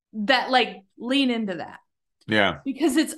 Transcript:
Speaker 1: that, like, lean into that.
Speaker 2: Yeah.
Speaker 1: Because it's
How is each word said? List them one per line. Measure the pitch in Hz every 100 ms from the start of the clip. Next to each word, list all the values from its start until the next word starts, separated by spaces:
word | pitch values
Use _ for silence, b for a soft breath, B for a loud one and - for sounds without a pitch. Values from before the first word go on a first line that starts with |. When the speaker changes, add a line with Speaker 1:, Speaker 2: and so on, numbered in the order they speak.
| _
Speaker 1:
that, | 220 208 254 -
like, | 254 214 190 - -
lean | 233 277 262
into | 233 208 175
that. | 98 - _ _ _ _ -
Speaker 2:
Yeah. | 110 98 73
Speaker 1:
Because | - - 320 262
it's | -